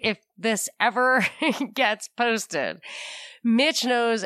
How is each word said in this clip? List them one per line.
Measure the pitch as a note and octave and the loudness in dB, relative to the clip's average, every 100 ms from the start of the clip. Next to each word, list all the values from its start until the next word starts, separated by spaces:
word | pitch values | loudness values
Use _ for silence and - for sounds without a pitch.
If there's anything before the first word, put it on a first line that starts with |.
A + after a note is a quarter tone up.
| A3 | -2
if | G#3 _ - | -4 _ -4
this | A3 G#3+ - - | -2 -2 -4 0
ever | A3 A3 B3+ B3+ F#3 - D#4 | 0 2 4 4 2 0 -2
<laughs> | - C#4 | -2 -6
gets | B3+ A3+ G#3+ - | 0 0 -2 -8
posted. | - A#3+ A3+ - D#3+ G#2+ F3 - - - - - - | -2 0 0 -2 -4 -4 -6 -14 -14 -14 -16 -18 -4
Mitch | A#3 A3+ D4 - | 0 4 2 0
knows | A#3+ B3 A#3 A3+ | 0 2 2 0